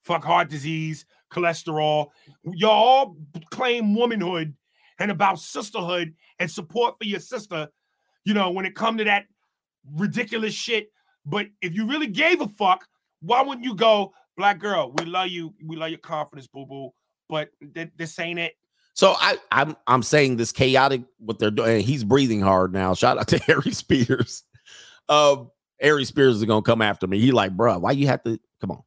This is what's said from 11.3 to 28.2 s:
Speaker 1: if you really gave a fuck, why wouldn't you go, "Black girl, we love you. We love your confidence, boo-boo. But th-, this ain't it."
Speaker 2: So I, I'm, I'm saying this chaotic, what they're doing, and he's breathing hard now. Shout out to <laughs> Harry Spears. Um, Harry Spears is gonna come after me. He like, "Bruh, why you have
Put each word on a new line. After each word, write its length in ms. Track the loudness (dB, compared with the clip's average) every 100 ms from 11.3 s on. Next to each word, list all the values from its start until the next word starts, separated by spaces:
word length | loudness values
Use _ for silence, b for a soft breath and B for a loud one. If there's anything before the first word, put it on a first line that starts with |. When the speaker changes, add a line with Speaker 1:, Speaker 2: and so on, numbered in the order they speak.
| -8 -8 _
Speaker 1:
if 140 | -8
you 140 | -6 -4
really 180 | -4 -4
gave 340 | 0 0 0
a 60 | -2
fuck, 400 | -2 0 0 _ _ _ _
why 220 | -2 0
wouldn't 220 | 0 -4
you 100 | -8
go, 400 | 2 4 4 0 b b 0
"Black 240 | 0 0
girl, 320 | -2 -2 -2
we 120 | -4 -4
love 220 | -4 -4
you. 260 | -6 -10 _
We 100 | -14 -10
love 140 | -10
your 80 | -10
confidence, 480 | -8 -8 -8 -12 -20
boo-boo. 440 | -18 -16 -14 -16 _ _ _ _
But 220 | -6 -6 _ -18
th-, 160 | -14 -14 _
this 200 | -12 -10
ain't 180 | -8 -6
it." 160 | -8 _ _ _ _ 2
Speaker 2:
So 180 | 2 4
I, 160 | 0 -2 -2
I'm, 240 | 0 0 -4 0
I'm 160 | 0
saying 340 | 4 2 2 0
this 160 | -4
chaotic, 500 | 0 2 4 4 0 -6 _
what 200 | -10 -2
they're 120 | -2
doing, 200 | 0 2
and 120 | 2
he's 200 | 2 -2
breathing 380 | 2 2 4 2
hard 320 | 4 4 2
now. 220 | 0 -2
Shout 240 | 2 2 2
out 100 | 0
to 100 | -2
<laughs> 80 | 2
Harry 260 | 0 0
Spears. 680 | -6 0 0 2 0 -2 -6 _ B B B B B 2
Um, 400 | 4 6 2 -4 _ _ _
Harry 280 | 2 2 0
Spears 300 | 4 4 4
is 80 | 2
gonna 160 | 2
come 180 | 4 2
after 260 | 2 0 -2
me. 140 | 2
He 100 | 4
like, 240 | 4 2
"Bruh, 240 | 2 0 2
why 140 | 0
you 140 | 0 0
have 160 | 0